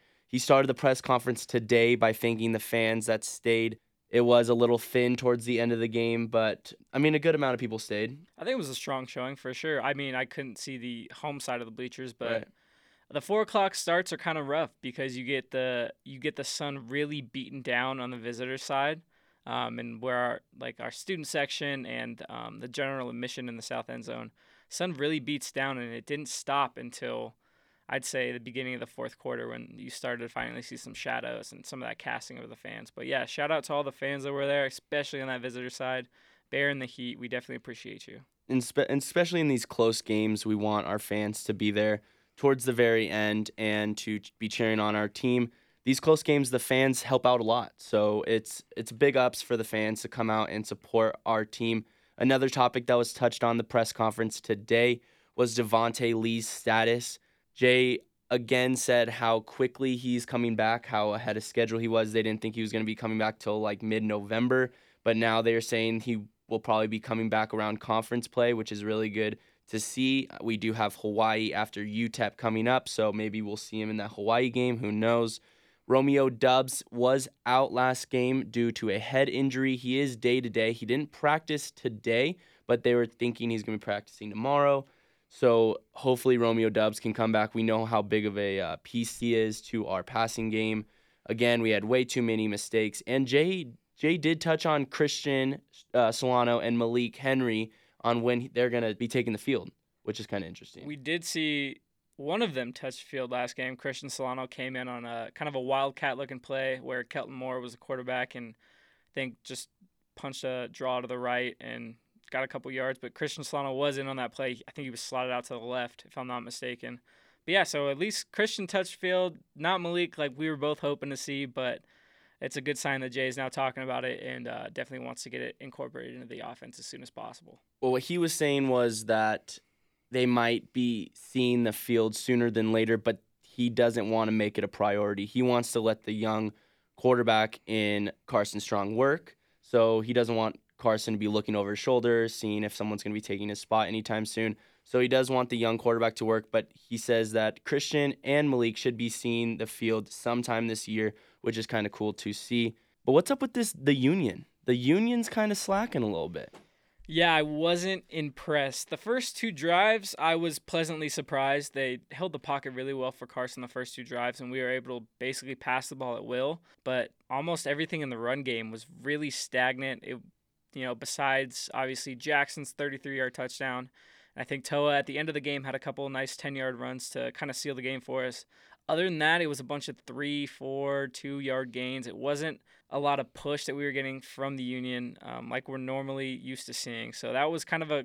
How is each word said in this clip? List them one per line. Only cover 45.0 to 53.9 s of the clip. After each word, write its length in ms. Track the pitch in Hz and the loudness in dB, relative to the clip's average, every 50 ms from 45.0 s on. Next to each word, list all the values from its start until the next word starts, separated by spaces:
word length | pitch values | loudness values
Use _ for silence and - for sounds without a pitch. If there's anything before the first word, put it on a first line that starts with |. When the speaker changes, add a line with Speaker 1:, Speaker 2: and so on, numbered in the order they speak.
| 107 | 0
Speaker 1:
team. 460 | 104 - - - 127 123 123 120 117 _ _ _ _ _ _ _ | -2 -4 -2 0 2 4 4 2 0 _ _ _ _ _ _ _
These 160 | 131 135 131 | 0 0 2
close 220 | - 160 156 156 - | 6 6 6 6 6
games, 280 | - 147 143 139 123 | 4 4 4 4 2
the 80 | 123 123 | 0 -2
fans 440 | - - 131 131 131 135 131 - - | 2 4 4 6 6 4 4 0 0
help 240 | - 135 131 - | 2 2 4 6
out 140 | 127 123 123 | 6 4 4
a 40 | 117 | 4
lot. 300 | 110 113 120 117 - _ | 4 2 2 2 -4 _
So 480 | _ - - - 107 104 107 104 107 - | _ -8 2 4 4 4 4 4 2 2
it's, 380 | - 113 110 110 - - - - _ - | 2 2 0 0 -2 -14 -14 -14 _ -10
it's 140 | - 117 - | -8 -8 -8
big 260 | 113 113 143 143 127 | 0 4 4 6 6
ups 240 | 131 127 123 - - | 6 4 4 2 -2
for 160 | - - 123 | -4 -2 -2
the 60 | 113 113 | -2 -2
fans 380 | - - 110 107 107 110 110 - | -2 -2 0 0 0 -2 -4 -6
to 60 | 110 | -10
come 220 | - - 113 110 | -4 -2 0 2
out 200 | 107 110 107 - | 2 0 0 0
and 160 | - 107 107 | -2 -6 -6
support 480 | - 107 104 _ - - 113 110 110 - - _ | -6 -8 -10 _ 0 4 4 4 4 2 -2 _
our 200 | - 113 110 110 | 0 2 2 0
team. 400 | 107 - - 117 117 113 110 110 _ _ _ _ _ _ | -2 -4 -2 0 0 0 0 -2 _ _ _ _ _ _
Another 320 | - - 127 135 131 131 135 | 0 4 4 4 4 4 2
topic 380 | - 139 127 123 - 131 120 | 4 4 4 4 4 0 0
that 80 | 120 123 | 4 4
was 180 | 120 120 - - | 4 4 2 0
touched 320 | - 127 120 117 - - | 2 2 2 2 4 2
on 120 | 117 117 | 2 2
the 60 | 117 110 | 2 0
press 300 | _ - 120 113 - | _ 2 2 2 2